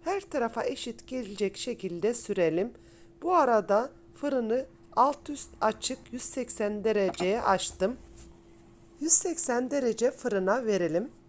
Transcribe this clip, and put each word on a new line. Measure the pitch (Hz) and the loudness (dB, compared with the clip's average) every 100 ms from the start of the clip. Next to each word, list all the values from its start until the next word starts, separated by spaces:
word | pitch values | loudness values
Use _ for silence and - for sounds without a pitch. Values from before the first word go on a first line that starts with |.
Her | 320 392 | -4 -4
tarafa | - 294 233 233 | -4 -2 -2 -2
eşit | - 277 - 226 - | -4 -4 -8 -10 -8
gelecek | 254 208 202 196 196 | -8 -8 -4 -4 -4
şekilde | - 233 190 170 202 | -8 -6 -6 -2 0
sürelim. | 233 - 196 165 160 226 - - - - - | 0 -2 2 2 2 -2 -6 -20 -20 -20 -8
Bu | 330 | 0
arada | 359 269 226 180 202 262 - - | 4 6 4 4 2 2 -10 -20
fırını | - 285 269 220 240 - - - - | -6 -2 0 0 -2 -2 -14 -6 2
alt | 262 277 - | 2 2 -8
üst | 285 - - | -6 -6 -2
açık | 220 214 - 262 - | -2 -2 -6 -6 -10
yüz | 247 | -6
seksen | - - 247 - 208 208 | -4 -2 -2 -2 -2 0
dereceye | 214 214 190 - 185 220 | 0 2 2 0 0 2
açtım. | - 190 - - 190 254 - - - - - - - - - - | 2 2 0 -2 -2 -2 -14 -20 -20 -20 -20 -20 -20 -20 -20 -8
Yüz | 311 | 4
seksen | - 359 339 - 240 254 | 4 4 -2 0 0 0
derece | 285 247 214 240 | 0 0 0 -2
fırına | - 247 202 185 226 226 | -2 -2 0 2 0 2
verelim. | 196 170 160 262 - | 0 2 0 -4 -12